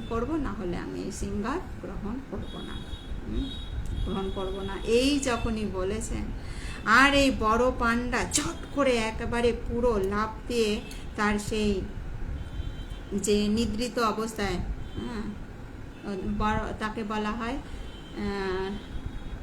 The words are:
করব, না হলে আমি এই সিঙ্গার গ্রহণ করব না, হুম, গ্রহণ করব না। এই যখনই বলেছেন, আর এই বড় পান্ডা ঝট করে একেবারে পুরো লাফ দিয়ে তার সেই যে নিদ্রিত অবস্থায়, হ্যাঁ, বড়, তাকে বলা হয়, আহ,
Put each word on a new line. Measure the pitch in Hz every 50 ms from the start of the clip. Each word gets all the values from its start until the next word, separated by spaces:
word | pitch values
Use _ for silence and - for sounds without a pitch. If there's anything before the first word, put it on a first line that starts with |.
| 226 -
করব, | 233 226 233 262 320
না | 320 277 220
হলে | 202 208 190 180 175 190
আমি | - 185 185 175
এই | - -
সিঙ্গার | 208 - 208 202 202 208 202 226 285 359 359 - - -
গ্রহণ | - 190 190 180 190 202 233 269 269 -
করব | - - - - - - - -
না, | - - - - - - - - - - - -
হুম, | - - 277 269 - - - - - - - - - - -
গ্রহণ | - 196 202 190 196 196
করব | 202 190 185 190 190
না। | 190 196 208 170 -
এই | - 226 240 262 277 294 277
যখনই | - 262 240 226 226 233 226 214 214 196 190
বলেছেন, | 190 185 190 208 220 226 - 226 214 214 214 - - - - - - - - - - -
আর | 208 220 247 269 285 277
এই | 277 277 269 226 202
বড় | 220 214 220 226 247 254 247 -
পান্ডা | 240 233 233 240 247 247 254 226 185 - -
ঝট | - 285 330 - - - - -
করে | 285 277 262 247 233
একেবারে | 220 220 220 - 233 220 240 233 240 240 226 233 - -
পুরো | 233 240 233 247 226 202
লাফ | 190 196 202 208 214 220 220 - - -
দিয়ে | 247 240 226 208 208 233 - - - - - - -
তার | - 214 208 208 208
সেই | 208 - 226 214 214 208 196 185 - - - - - - - - - - - - - - - - - - - - - - - - - - -
যে | 202 196 214 208 208 208 208
নিদ্রিত | 208 226 233 208 214 214 247 240 - 254
অবস্থায়, | 233 220 208 220 220 233 226 - 202 190 180 170 - - - - - - -
হ্যাঁ, | - 107 - 240 214 - 104 202 - - - - - - - - - - - - - - 208 202 190 196 208 208 208
বড়, | 214 214 214 220 214 - 214 -
তাকে | 220 214 214 233 220
বলা | 208 220 214 214 214
হয়, | 214 226 226 233 269 285
আহ, | - - - - - - - - - - 165 - 208 208 202 202 190 185 185 185 190 190 208 208 - - - - - - - - - - - -